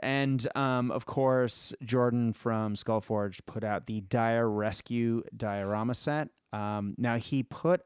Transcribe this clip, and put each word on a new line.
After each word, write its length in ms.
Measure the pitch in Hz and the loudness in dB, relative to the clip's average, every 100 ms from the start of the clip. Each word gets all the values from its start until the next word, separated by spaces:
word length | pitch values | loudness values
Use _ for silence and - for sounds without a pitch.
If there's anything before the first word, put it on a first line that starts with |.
And, 440 | 131 139 139 131 127 - | 0 0 2 0 0 0
um, 340 | 135 127 123 | 0 2 0
of 160 | 123 - | -2 -4
course, 640 | - 131 131 123 - - - | 0 2 4 2 0 -2 -4
Jordan 480 | 113 127 120 120 117 | 0 4 4 4 2
from 420 | 107 120 110 110 | 0 0 0 0
Skullforged 640 | 104 - 110 - 107 101 92 - | -2 0 0 0 -2 -2 -6 -12
put 160 | 110 | -6
out 220 | 107 104 - | -4 -4 -4
the 140 | 107 | -6
Dire 460 | 95 120 113 117 117 | 0 2 4 4 2
Rescue 720 | 104 107 101 - 120 117 117 - 113 | 2 0 -2 -2 0 2 0 -2 -6
diorama 580 | 113 101 98 107 117 | -4 -2 -2 0 0
set. 340 | 120 - 151 147 - _ | 0 0 -2 -4 -10 _
Um, 420 | 107 104 104 101 - | -6 -4 -2 -4 -2
now, 180 | 120 117 | 0 0
he 260 | - 135 | 0 -2
put 400 | 120 - 165 180 | -2 -2 0 0